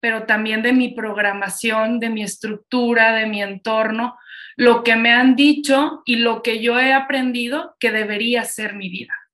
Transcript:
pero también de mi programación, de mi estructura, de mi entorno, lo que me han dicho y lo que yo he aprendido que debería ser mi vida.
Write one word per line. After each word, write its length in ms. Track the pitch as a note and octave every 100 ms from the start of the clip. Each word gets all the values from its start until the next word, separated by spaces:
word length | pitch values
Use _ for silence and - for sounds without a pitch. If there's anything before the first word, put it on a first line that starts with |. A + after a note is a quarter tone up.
pero 220 | A#3+ A3+
también 380 | A3 G#3+ A3 A3
de 120 | A#3
mi 160 | B3+ B3
programación, 1080 | - A3 G#3 G#3 G3 G3 - A3+ A3 A3 A#3+
de 80 | A3+
mi 120 | A3
estructura, 920 | G3+ - A3 G#3+ _ B3+ A#3+ A#3 A3+
de 120 | A3+ A3
mi 140 | G#3
entorno, 760 | G3+ G3 A3+ A3 A3 A3 A#3 - - - - -
lo 260 | A#3+ A#3
que 140 | A#3 A3+
me 140 | A#3
han 240 | A#3+ C4 B3
dicho 680 | C#4+ D4 D4 C4+ D4+ - -
y 120 | A#3
lo 260 | A#3 A3+
que 180 | A#3+ A3
yo 160 | A#3 A#3+
he 160 | C4
aprendido 840 | C4+ C4+ C#4 B3+ A#3+ A#3+ C#4+ - _
que 120 | A#3
debería 520 | G#3+ G#3+ G#3 A#3 A#3+
ser 320 | A3 - G#3+ G3+
mi 140 | F#3+
vida. 240 | F3+ - - _